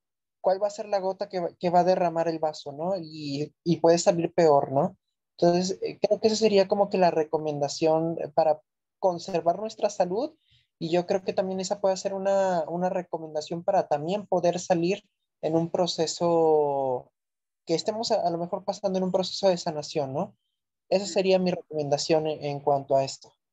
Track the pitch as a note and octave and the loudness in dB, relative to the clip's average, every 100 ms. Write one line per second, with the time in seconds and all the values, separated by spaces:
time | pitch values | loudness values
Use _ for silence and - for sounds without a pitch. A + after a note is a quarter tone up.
0 | _ _ _ _ F#3+ F#3+ G#3 G#3 G#3 G3+ | _ _ _ _ 0 0 -2 -6 -4 -2
1 | F#3 F#3 G3 F#3 E3+ - F3+ F3+ F3 F#3 | -2 -6 -6 -6 -6 -4 2 4 4 4
2 | F3 E3 E3 D#3+ D#3 D3+ D3 C#3 F3 F#3+ | 2 0 -2 -2 -4 -4 -12 -8 -6 -6
3 | D#3 D#3 D3 C#3 D3+ _ F3 D#3+ E3 E3+ | -8 -10 -6 -6 -6 _ -2 2 4 4
4 | G3+ E3+ E3 - E3 C#3+ - C3+ F#3+ - | 2 2 0 4 6 6 4 0 -2 -4
5 | _ _ _ - F3 F3 F#3 F#3 D#3 - | _ _ _ 0 2 2 0 -4 -8 -4
6 | - G#3 A3 A3 A3 G3 F#3+ G3+ G3+ F#3+ | -2 2 2 2 4 4 4 2 0 2
7 | F3 D#3 D#3 D#3 D#3 C#3+ C#3+ - D#3+ D#3+ | 2 2 0 -2 -2 -2 -4 0 2 2
8 | E3 E3 D3 E3 D#3 D3+ _ _ _ _ | 0 -4 -4 0 2 0 _ _ _ _
9 | F#3+ E3+ G3 E3+ E3 F#3 A3 - G#3 - | -2 -2 -4 -2 0 -2 -4 -4 -2 0
10 | F3+ G3+ D#4 - _ _ _ - E3 F3 | -2 -2 -6 -8 _ _ _ -10 -2 -2
11 | F3 G3 - G3 F#3+ F#3+ F#3 G3+ G3 F#3 | 0 -2 -2 -4 -4 -4 -6 -2 -2 -2
12 | G3 G3 G3 G3 F#3+ F3+ D#3 E3+ F#3 F#3 | -4 -4 0 2 2 0 -2 -2 -2 -4
13 | F3+ E3 D#3+ D3+ D3+ E3+ F3 F#3+ - D3 | -6 -8 -8 -8 -8 -6 0 0 2 -2
14 | D#3 G#3 F#3+ F3+ F3 F3 - F3 E3+ G3+ | -2 -4 -2 0 2 0 0 0 0 -2
15 | - _ _ _ D#3 E3 E3+ - F3 - | -8 _ _ _ -2 0 0 0 -2 -2
16 | D#3 - E3+ E3 D#3+ D3+ D3 C#3 C3 B2 | -4 -2 0 4 4 4 2 0 -2 -4
17 | - _ _ _ _ _ - D#3+ - G#3+ | -8 _ _ _ _ _ -4 -2 -2 -4
18 | A#3+ G#3+ F3 E3+ F3 F#3+ G3 F#3 G3 F#3+ | 0 0 0 -2 -4 -6 -6 -4 -2 -2
19 | F#3 F#3+ F#3 - G3 F3 F3 D3+ D3+ D#3 | 0 -2 -2 0 2 2 -2 -8 -6 -6
20 | C3+ C#3 G#3+ _ _ _ _ _ - F#3+ | -4 -4 -6 _ _ _ _ _ -2 -2
21 | G3 G#3 F#3+ F#3 F3+ E3+ - D#3 C#3+ C#3+ | 0 0 2 2 2 -2 -6 -4 -2 -2
22 | - D#3+ D#3 C#3+ C#3+ C#3+ D3 C#3 C3+ C#3 | 2 0 0 -4 -6 -4 0 0 2 0
23 | C3+ - - _ _ | 0 -6 -20 _ _